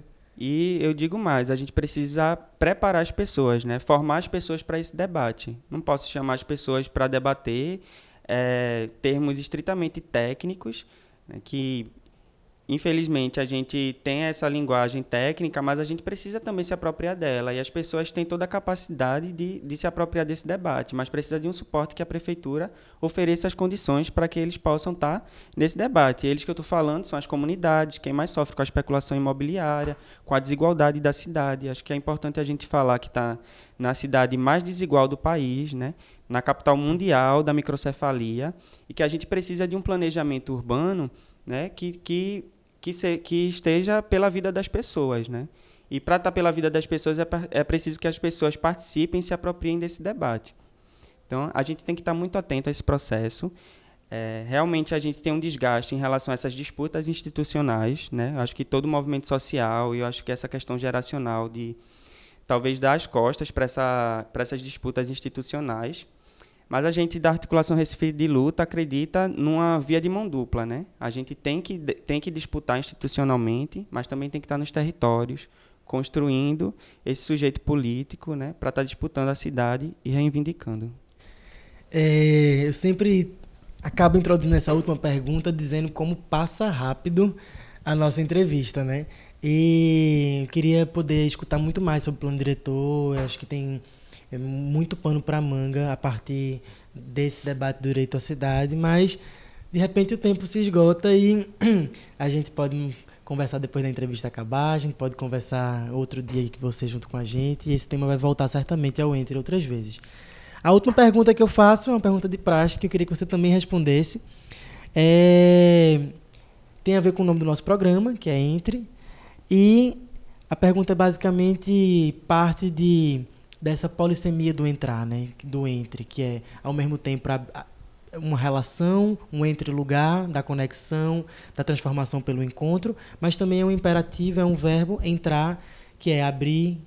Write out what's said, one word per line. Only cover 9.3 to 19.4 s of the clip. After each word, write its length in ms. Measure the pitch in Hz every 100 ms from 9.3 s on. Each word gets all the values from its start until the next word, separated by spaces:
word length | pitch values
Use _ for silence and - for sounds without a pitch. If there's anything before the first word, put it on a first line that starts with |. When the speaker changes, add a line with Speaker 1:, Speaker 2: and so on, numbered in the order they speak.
| 139
Speaker 1:
estritamente 640 | 139 147 165 185 165 165
técnicos, 880 | - 120 120 131 180 185 113 113 - _ _ _ -
né? 140 | -
Que, 440 | - 139 131 127 113 - _ _ _ _ _ _ -
infelizmente, 680 | 147 175 160 160 143 127 143
a 60 | 131
gente 520 | 135 131 143 135 127
tem 200 | 143 143
essa 220 | 160 156 151
linguagem 560 | 147 139 123 123 131
técnica, 600 | 131 120 135 160 165 147
mas 160 | 139 143
a 60 |
gente 180 | 151 165
precisa 360 | - 196 196 220
também 240 | 220 185
se 120 | 175
apropriar 420 | 175 165 156 170 185
dela. 380 | 156 123 123
E 40 | 127
as 120 | 131
pessoas 420 | 170 160 160 165
têm 140 | 175 170
toda 180 | 175
a 40 | 180
capacidade 840 | 196 185 185 - 143 127 143 175
de, 280 | 165